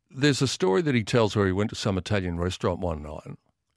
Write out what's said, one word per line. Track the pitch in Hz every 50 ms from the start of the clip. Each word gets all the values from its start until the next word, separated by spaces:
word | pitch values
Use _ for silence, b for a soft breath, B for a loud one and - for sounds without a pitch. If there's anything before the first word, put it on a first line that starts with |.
| _ _
There's | - 135 139 147 135 -
a | 139
story | 120 - - 185 185 190 190
that | 170 147 127
he | 120 104
tells | - - 120 110 98 -
where | 107 98
he | 95 92
went | 98 104 -
to | -
some | - - 117 95
Italian | 92 - - 107 101 92 90 85
restaurant | 85 87 92 92 - - 101 87 85
one | 95 87 80 76 76
night | 76 76 - - - - - _ _ _ _ _ _ _